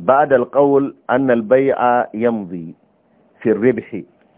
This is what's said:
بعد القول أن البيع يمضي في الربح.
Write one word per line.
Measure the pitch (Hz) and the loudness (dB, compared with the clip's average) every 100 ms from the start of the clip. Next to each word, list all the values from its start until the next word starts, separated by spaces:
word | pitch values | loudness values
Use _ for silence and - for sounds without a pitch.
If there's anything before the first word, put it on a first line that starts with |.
بعد | - 135 147 | 0 2 4
القول | 131 120 131 143 139 139 - - | 2 2 0 2 2 0 -8 -4
أن | 127 135 | -2 0
البيع | 117 104 131 135 - 123 120 - | 0 2 2 2 0 0 0 -2
يمضي | 107 120 117 92 90 82 - _ _ _ _ _ _ | -4 -4 -4 -8 -12 -14 -18 _ _ _ _ _ _
في | 120 | -2
الربح. | 104 120 113 - 104 - _ _ | 0 0 -2 -8 -16 -16 _ _